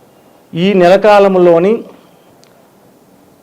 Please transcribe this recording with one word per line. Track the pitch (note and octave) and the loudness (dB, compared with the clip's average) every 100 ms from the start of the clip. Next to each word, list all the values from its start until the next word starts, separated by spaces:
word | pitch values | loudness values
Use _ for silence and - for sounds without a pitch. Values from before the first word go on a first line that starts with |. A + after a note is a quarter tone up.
| _ _ _ _ _ | _ _ _ _ _
ఈ | E3+ F#3+ | -6 -4
నెల | G3 F3 F#3+ | 0 2 2
కాలంలోని | G#3 G#3 G3+ F#3 F3 E3 F#3 A#3 - - _ _ _ _ _ _ _ _ _ _ _ _ _ _ | 2 2 2 0 2 0 0 -4 -10 -20 _ _ _ _ _ _ _ _ _ _ _ _ _ _